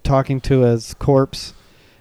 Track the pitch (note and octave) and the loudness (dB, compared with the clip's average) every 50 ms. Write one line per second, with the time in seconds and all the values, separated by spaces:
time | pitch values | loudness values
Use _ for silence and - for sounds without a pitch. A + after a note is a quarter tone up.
0 | - - C#3 C3+ C3 - C3+ C3 - - C3+ C3 B2 A#2+ A#2+ A2+ - - - - | -2 0 0 0 0 0 -4 -4 -2 0 2 2 4 2 2 0 -4 -8 -14 -6
1 | - D3 C#3 C3+ C3+ - - - - - - - _ _ _ _ _ _ _ _ | 0 2 2 2 2 0 -4 -10 -14 -16 -18 -20 _ _ _ _ _ _ _ _